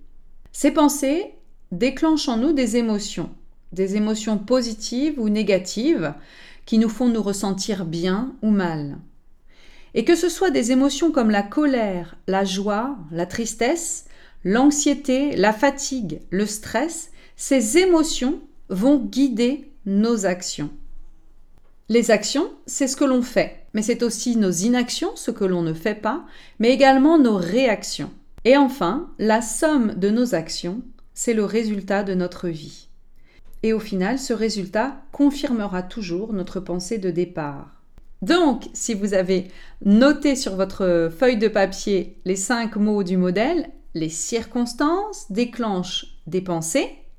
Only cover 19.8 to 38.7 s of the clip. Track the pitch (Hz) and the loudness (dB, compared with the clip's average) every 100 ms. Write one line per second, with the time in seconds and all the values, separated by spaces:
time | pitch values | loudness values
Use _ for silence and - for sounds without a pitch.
19.8 | 196 196 226 226 190 185 - - 147 - | -2 2 2 2 0 -2 -6 -8 -8 -10
20.8 | - - - - - - - - - - | -12 -12 -14 -18 -20 -20 -20 -20 -20 -14
21.8 | - 226 233 208 - 269 392 - - - | 0 2 4 2 2 -2 -2 -6 -10 -4
22.8 | 262 - 277 254 240 196 - - - 208 | -2 2 2 2 0 -2 -2 -4 -8 -4
23.8 | 214 240 240 - 247 233 190 170 214 247 | -2 0 -2 -2 -2 0 2 0 2 0
24.8 | 247 - 339 - - - 196 180 165 160 | 0 -4 -6 -6 -6 -2 0 0 -2 -2
25.8 | 220 214 214 302 - - - - 226 262 | -4 -4 -4 -6 -8 -20 -12 0 4 6
26.8 | 269 269 285 330 240 202 170 220 262 202 | 8 8 8 8 6 4 0 2 2 0
27.8 | - - 143 - - - 226 277 269 262 | -4 -8 -8 -12 -20 -2 4 6 6 2
28.8 | 170 262 359 - 214 220 220 - 320 294 | -2 -2 -6 -2 2 2 0 0 2 2
29.8 | 220 - 202 220 247 170 160 - 175 214 | 2 0 0 2 2 0 -4 -6 -6 -6
30.8 | - - - - - 220 196 214 220 202 | -10 -16 -16 -6 -2 0 0 0 0 -2
31.8 | 190 202 196 185 180 - 175 160 - - | -2 -2 0 -2 -2 -4 -8 -8 -12 -18
32.8 | - - - - - - - - 220 220 | -20 -20 -20 -20 -20 -20 -18 -4 -2 -2
33.8 | 214 190 190 262 - 220 226 208 185 214 | -2 -2 0 -2 -2 -2 -2 -2 -4 -2
34.8 | 262 - - - 285 - 285 233 202 185 | -2 -4 -8 2 2 2 -2 -2 -2 -4
35.8 | 185 233 180 175 226 202 180 190 185 175 | -6 -8 -6 -4 -4 -4 -4 -6 -4 -6
36.8 | 185 226 185 170 180 170 147 143 143 - | -4 -4 -2 -2 -2 -4 -8 -8 -14 -20
37.8 | - - - - 185 349 320 240 - | -20 -20 -18 -6 2 4 4 0 -4